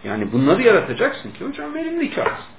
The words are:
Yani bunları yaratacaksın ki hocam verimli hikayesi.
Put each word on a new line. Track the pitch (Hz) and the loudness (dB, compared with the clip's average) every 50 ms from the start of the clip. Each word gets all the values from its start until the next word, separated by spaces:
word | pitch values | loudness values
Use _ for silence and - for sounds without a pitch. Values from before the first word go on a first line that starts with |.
| - | -8
Yani | 104 104 107 104 104 | -6 -4 -4 -4 0
bunları | 117 123 135 147 185 240 247 | 0 2 4 4 4 6 6
yaratacaksın | 226 202 165 - 135 120 - 240 285 - - - - | 6 6 6 2 0 -2 0 0 0 -2 -4 -12 -14
ki | - - 196 | -12 -10 -10
hocam | 277 285 - 294 294 302 | -10 -8 -8 -10 -8 -8
verimli | 320 320 320 339 339 285 - | -6 -6 -4 -2 -2 -4 -2
hikayesi. | - - - - - - - - - | -2 -2 -2 -2 -4 -6 -12 -16 -20